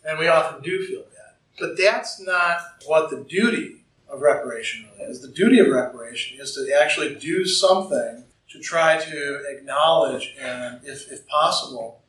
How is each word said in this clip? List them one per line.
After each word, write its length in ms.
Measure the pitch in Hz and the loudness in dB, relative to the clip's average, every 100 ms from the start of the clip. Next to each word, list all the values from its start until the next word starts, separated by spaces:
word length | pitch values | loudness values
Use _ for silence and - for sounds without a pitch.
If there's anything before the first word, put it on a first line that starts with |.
| 151 | -6
and 120 | 156 | -2
we 100 | 165 | 2
often 320 | 160 156 139 | 2 2 -6
do 260 | 170 190 - | -6 -6 -6
feel 180 | - | -10
bad. 320 | - - - _ _ - | -14 -20 -20 _ _ -10
But 200 | 175 - | -8 2
that's 420 | 190 247 - - | 2 2 -8 -12
not 400 | 185 180 175 170 - _ | -4 0 0 -2 -8 _
what 240 | - 156 151 | 0 2 2
the 160 | 131 127 | -8 -6
duty 540 | 175 226 - - - _ _ _ | 0 0 0 -6 -14 _ _ _
of 140 | 139 | 2
reparation 680 | 143 - 127 117 - 110 - - | 2 2 -4 -8 -10 -12 -16 -16
really 120 | - | -14
is. 120 | 127 | -14
The 60 | - | -14
duty 300 | - 214 247 | 2 6 8
of 80 | 165 | 6
reparation 680 | 131 123 - 117 123 - - | 6 2 0 -14 -10 -12 -10
is 160 | 135 | -12
to 160 | 139 131 143 | -6 0 4
actually 360 | 151 - - | 4 2 -2
do 320 | - 151 190 185 | -6 -4 -2 0
something 800 | - 285 - - 135 113 240 - _ _ | 2 4 4 2 -4 -4 -10 -20 _ _
to 100 | - | -14
try 360 | - 170 160 160 | -4 2 2 2
to 460 | 156 151 143 143 139 | -2 -6 -6 -6 -10
acknowledge 800 | 139 135 139 160 165 135 127 - - | -14 -6 2 4 4 2 -2 -10 -12
and, 380 | 127 123 123 123 | -10 -10 -10 -14
if, 260 | 143 135 - | -18 -18 -16
if 160 | 131 - | -18 -4
possible 760 | 151 165 - - 123 113 - | 0 2 0 -6 -12 -12 -14